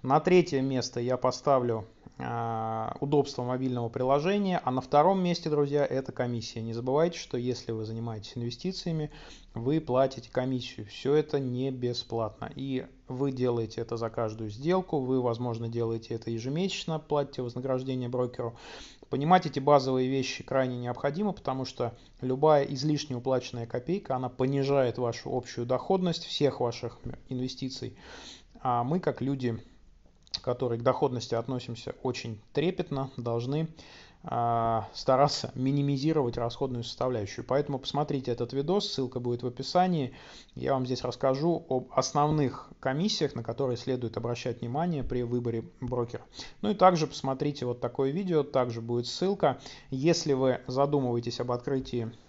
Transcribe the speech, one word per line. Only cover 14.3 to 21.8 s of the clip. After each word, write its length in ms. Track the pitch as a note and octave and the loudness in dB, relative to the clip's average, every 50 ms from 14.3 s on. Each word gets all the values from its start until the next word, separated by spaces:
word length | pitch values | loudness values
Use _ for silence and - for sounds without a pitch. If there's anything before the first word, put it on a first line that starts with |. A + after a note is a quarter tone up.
| A2 A2 A2 G#2+ | -4 -6 -8 -8
сделку, 500 | G#2 A2 C#3 E3 F3+ F#3 F#3 - - D3 | -8 -4 0 2 2 2 0 0 -2 -2
вы, 200 | C3 B2+ C3 C3 | 0 2 2 2
возможно, 480 | B2 A#2+ A#2 A2+ B2 A#2+ A#2 A2+ A#2 A2+ | 2 2 0 0 -2 -4 -2 -4 -4 -4
делаете 460 | A#2 A#2 A#2 A2+ A2+ A2+ A2+ - A#2 | -2 0 0 0 -2 -4 -4 -6 -8
это 160 | A2+ A2+ A#2 | -6 -4 -4
ежемесячно, 680 | A#2 A2+ A#2 C3 C#3+ E3 F#3+ F#3+ - - - - D#3+ D#3 | -6 -4 -4 -4 -2 0 -2 -2 -2 -4 -4 -4 -4 -6
платите 440 | D3+ - D3 D3 C#3 C#3 - - | -2 0 0 0 0 -2 -4 -6
вознаграждение 640 | B2+ A#2+ A#2 B2 B2+ C3 C3 B2+ C3 C3 C3 B2+ B2 A#2+ | -6 -6 -6 -6 -2 0 0 0 0 -2 -2 -2 -2 -2
брокеру. 460 | B2 B2 B2+ A#2+ B2 - A#2+ A#2 A#2 - - - - - - - - - - _ | 0 0 -2 -2 -2 -4 -6 -6 -6 -10 -16 -16 -16 -16 -16 -18 -20 -20 -8 _
Понимать 360 | - C3 C#3+ D#3+ F#3 F#3 F3+ | -2 0 6 6 6 6 6
эти 140 | D#3 C#3 C#3 | 2 -4 0
базовые 480 | C3 C#3+ D3 C#3 C3 C3+ C3 B2+ C3 B2+ | 6 8 6 8 6 4 2 2 2 2
вещи 340 | C3+ C3+ B2 - - - | 2 0 0 -2 -4 -8
крайне 360 | - - C3 C3+ C3 B2+ B2 A#2+ | -6 0 0 2 2 2 -2 -4
необходимо, 540 | A#2+ B2 B2 - - C#3+ C#3+ F3+ G#3+ G#3 | -4 -4 -4 0 -2 -2 0 0 -2 -2
потому 320 | F3+ - - C#3 C3 C3 C3 | -2 -2 -4 -4 -4 -2 -4
что 300 | - - - | -6 -4 -4